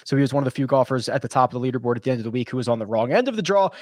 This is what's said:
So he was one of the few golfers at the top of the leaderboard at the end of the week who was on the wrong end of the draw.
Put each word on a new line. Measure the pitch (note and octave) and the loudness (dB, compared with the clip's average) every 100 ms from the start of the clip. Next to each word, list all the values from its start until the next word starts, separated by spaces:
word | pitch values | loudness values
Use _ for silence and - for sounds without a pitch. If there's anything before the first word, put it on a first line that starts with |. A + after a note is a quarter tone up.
So | - C#3 | -2 2
he | |
was | C#3 | 2
one | C#3+ | 2
of | |
the | C3 | -2
few | - B2 | -2 2
golfers | C3+ B2 C3 A#2 | 2 2 0 -2
at | B2+ | -4
the | A#2+ | 0
top | C3+ B2+ | 2 2
of | B2 | 0
the | |
leaderboard | B2+ B2 A#2+ | -4 -2 -2
at | A#2+ | -2
the | C3 | -2
end | B2 | -2
of | |
the | A2+ | -2
week | B2 A#2+ | -4 -4
who | B2+ | -4
was | A#2 | -2
on | A#2 | -2
the | G#2 | 0
wrong | A2 A#2+ | -2 2
end | F#3+ B3+ | 0 0
of | A3 | -2
the | |
draw. | F3 G3+ F#3+ - | 0 2 2 -2